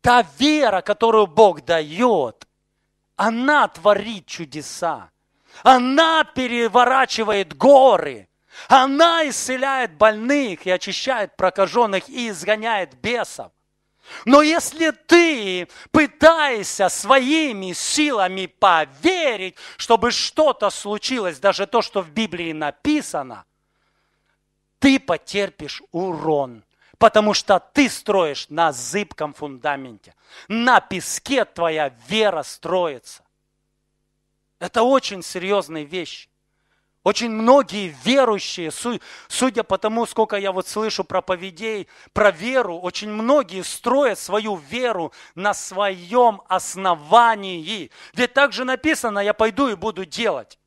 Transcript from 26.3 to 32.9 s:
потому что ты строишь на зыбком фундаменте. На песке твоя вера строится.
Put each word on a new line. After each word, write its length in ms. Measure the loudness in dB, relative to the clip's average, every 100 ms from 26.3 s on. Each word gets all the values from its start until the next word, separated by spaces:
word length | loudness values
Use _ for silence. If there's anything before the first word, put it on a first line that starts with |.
| -2 -2 -10 _ _ _ _
потому 340 | 6 6 2
что 260 | 0 2 0
ты 280 | _ 0 0
строишь 600 | -2 -2 0 0 -4 -10
на 240 | 0 0
зыбком 640 | -2 -6 -6 -8 -8 -10
фундаменте. 800 | -8 -14 -8 -6 -6 -10 -20 _ _ _ -20 -8
На 320 | -2 2 2
песке 640 | 2 -10 -8 -10 -4 -2
твоя 480 | -2 -4 -4 -2 -4 _ -6
вера 340 | 0 0 0
строится. 800 | -8 -12 -4 -2 -2